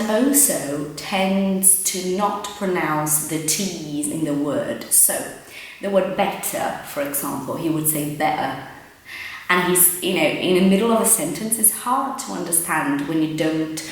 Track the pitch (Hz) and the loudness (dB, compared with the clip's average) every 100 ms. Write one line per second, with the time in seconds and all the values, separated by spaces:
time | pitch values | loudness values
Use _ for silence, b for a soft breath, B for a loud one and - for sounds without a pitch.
0 | 220 220 277 285 - - - 147 151 - | 2 2 4 4 4 2 -2 -4 -6 -8
1 | - 196 190 196 196 190 190 - - 190 | -4 0 2 2 2 2 2 2 0 -2
2 | 185 185 208 208 - - 196 180 156 151 | -2 0 0 -2 -6 -6 -2 0 0 0
3 | 151 - - 151 151 - 185 170 151 147 | 0 0 0 -4 -2 -2 -2 -4 -6 -4
4 | 147 160 151 143 143 127 120 117 - - | -4 -2 -2 0 0 -2 -2 -6 0 4
5 | - - - - - B B B 196 196 | 4 2 -6 -10 -16 B B B 0 2
6 | 185 185 190 - - - - - - - | 2 2 0 -2 -4 -4 -4 -4 -8 -6
7 | 143 143 143 139 123 120 165 156 151 147 | -4 -4 -4 -4 -4 -4 0 0 0 0
8 | 147 - 151 151 135 135 - - - - | -2 -2 0 0 -2 -4 -10 -16 -20 -20
9 | - B B B B 180 175 180 - - | -16 B B B B 2 4 4 4 2
10 | 175 175 156 - 165 180 190 196 233 226 | 0 2 2 2 2 4 6 6 6 4
11 | 202 - 160 180 220 226 208 - 247 262 | 4 2 2 -4 -4 0 0 0 0 0
12 | 269 - 208 190 170 170 - 160 143 143 | 0 -4 -6 -6 -2 -2 0 0 0 0
13 | 147 160 156 156 160 160 156 156 - | 0 0 0 0 0 0 -2 -6 -8